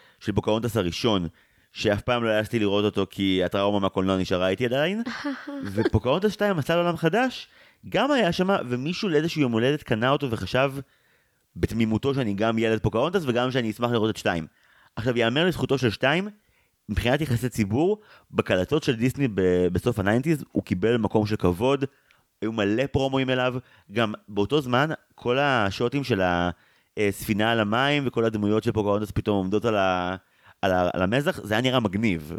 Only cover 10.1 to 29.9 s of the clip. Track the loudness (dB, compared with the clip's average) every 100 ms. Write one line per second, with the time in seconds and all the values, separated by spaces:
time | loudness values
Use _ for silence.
10.1 | 0 0 -4 -2 0 0 -2 -14 _ _
11.1 | _ _ _ _ -6 -4 0 2 2 0
12.1 | 0 -2 0 0 2 2 2 0 0 0
13.1 | 0 0 0 0 0 -2 -2 0 2 0
14.1 | 0 -2 -2 -6 _ _ _ _ -6 -2
15.1 | 0 0 2 0 0 -2 0 0 0 0
16.1 | 0 -4 -12 _ _ _ _ -6 -2 0
17.1 | 0 0 -2 -2 -2 -2 0 0 -2 -8
18.1 | -20 _ -4 0 0 2 0 0 0 0
19.1 | 0 -2 2 2 4 2 0 -2 0 0
20.1 | 0 0 -4 -2 -6 -4 -2 0 0 0
21.1 | 0 0 0 0 2 0 0 -2 _ _
22.1 | _ _ -8 -6 0 0 0 0 0 0
23.1 | 0 0 0 0 -4 -12 _ -8 -2 -2
24.1 | -4 -6 -2 2 0 2 0 0 -4 _
25.1 | -8 -2 0 2 2 0 0 -2 -2 0
26.1 | 2 2 2 0 -4 _ _ _ -2 -2
27.1 | 0 -2 0 2 2 0 0 2 0 0
28.1 | 0 0 0 0 2 0 0 0 0 -2
29.1 | -4 0 0 2 0 2 2 2